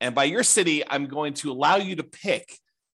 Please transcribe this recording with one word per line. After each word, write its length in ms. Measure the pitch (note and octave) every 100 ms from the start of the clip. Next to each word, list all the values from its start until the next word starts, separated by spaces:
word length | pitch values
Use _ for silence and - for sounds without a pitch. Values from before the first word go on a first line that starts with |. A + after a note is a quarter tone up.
And 140 | B2
by 100 | A#2+
your 200 | C#3+ G3+
city, 380 | B3 - E3+ D3+ -
I'm 180 | C#3 C#3
going 280 | C#3 D3+
to 180 | C#3+ D3+
allow 240 | B2+ C#3+ F#3+
you 200 | F#3+ F3
to 80 |
pick 520 | D3+ - G3 A2+ - - _ _ _